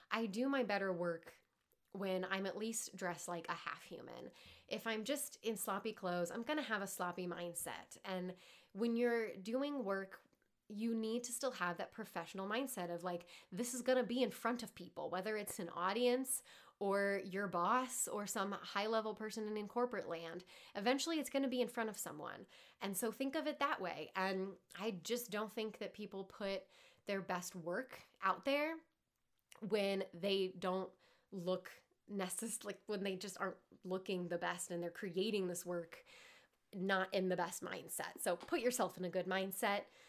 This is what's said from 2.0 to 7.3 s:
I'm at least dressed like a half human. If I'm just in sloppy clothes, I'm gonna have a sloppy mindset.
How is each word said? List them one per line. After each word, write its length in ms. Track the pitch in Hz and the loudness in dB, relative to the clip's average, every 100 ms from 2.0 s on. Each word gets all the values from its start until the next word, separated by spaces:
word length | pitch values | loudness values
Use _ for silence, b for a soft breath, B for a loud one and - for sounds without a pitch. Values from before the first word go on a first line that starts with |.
| 196 185 180 | 0 0 0
I'm 160 | 190 196 | 0 0
at 100 | 208 | -2
least 380 | 220 226 - 190 | -2 -2 -4 -4
dressed 320 | 180 170 - | -2 -2 -4
like 180 | 170 160 | -4 -4
a 40 | |
half 320 | 160 160 165 - | -4 -4 -6 -8
human. 440 | 151 120 117 - B B B B | -12 -10 -10 -12 B B B B
If 200 | 214 226 | -4 -2
I'm 160 | 220 | -2
just 340 | 214 285 - - | 0 0 -2 -4
in 120 | 214 208 | -4 -2
sloppy 360 | - 196 220 | -2 -2 -2
clothes, 400 | 208 185 175 175 | -2 0 2 0
I'm 100 | 214 | 0
gonna 220 | 233 311 | 0 0
have 180 | 226 208 | 2 0
a 60 | 196 | 0
sloppy 400 | - 180 180 | -2 -2 -2
mindset. 720 | 180 | -4